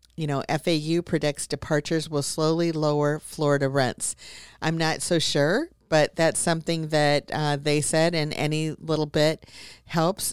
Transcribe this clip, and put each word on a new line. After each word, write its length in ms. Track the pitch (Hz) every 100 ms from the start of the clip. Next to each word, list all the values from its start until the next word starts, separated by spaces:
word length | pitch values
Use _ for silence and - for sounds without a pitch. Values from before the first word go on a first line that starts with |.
| _ -
you 100 | 151
know, 160 | 139 -
F 180 | 151 -
A 80 |
U 260 | 160 151 165
predicts 460 | 170 160 147 143 -
departures 640 | 147 - 147 - 165 156
will 120 | 151
slowly 500 | 143 - 156 165 170
lower 480 | 156 151 147 147 151
Florida 480 | - - 147 143 139
rents. 480 | 139 123 - - - - - - -
I'm 160 | 156 165
not 260 | 160 151
so 180 | - 170
sure, 480 | - 151 147 214 339 - _
but 260 | 156 147
that's 240 | - 160 -
something 500 | - 165 160 165 156
that, 420 | 156 147 147 -
uh, 240 | - 151 143
they 240 | 151 147
said, 340 | 147 160 165
and 180 | 170 151
any 360 | - 151 156 156
little 340 | - 160 156 147
bit 380 | 156 151 156 - - - - -
helps. 460 | 170 165 196 -